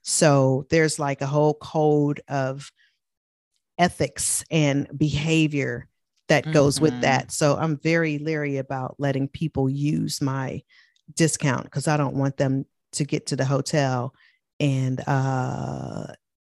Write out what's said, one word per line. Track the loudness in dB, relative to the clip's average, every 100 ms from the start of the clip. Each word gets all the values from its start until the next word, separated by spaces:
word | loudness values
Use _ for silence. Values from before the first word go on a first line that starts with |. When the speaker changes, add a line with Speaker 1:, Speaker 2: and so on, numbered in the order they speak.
Speaker 1:
So | -4 4 6 6 4 2 2
there's, | 2 2 0
like, | -4 -4
a | -2
whole | 2 2
code | 0 -4 0 2 4 2 -2 -6
of | -4 -4 -6 -14 _ _ _ _ _ _ _ _ _ _ 0
ethics | 0 2 -4 -4 -4 -4 -2
and | 2 2 2 -2 -2
behavior | -2 0 0 2 2 0 -4 -6 -12 _ _ _ 2
that | 2 4
goes | 4 4 4
with | 2
Speaker 2:
Mm-hmm. | 2
Speaker 1:
that. | 0 0 -2
So | 0 0 2
I'm | 0 -2
very | 0 0 0 -2
leery | -4 -4 -4 -4
about | -6 -6 -8 -4
letting | -2 0 -2
people | -4 -4 -2 -2
use | 0 -2 -2 -2 -2
my | -4 -4 -6 -8 -14 _ _ _ -8
discount | 0 0 2 0 -2 -4
'cause | -6 -2
I | 0
don't | 0 0
want | -2 0
them | 0 0 -4 _ _
to | -6
get | -4 -4 -4
to | -2
the |
hotel | 0 0 0 0 0 0 -4 -10 _ _ _ -2
and, | 0 0 0 -2 0
uh, | 0 2 0 -2 -4 -6 -8 -8 -10 -10 -14 _ _ _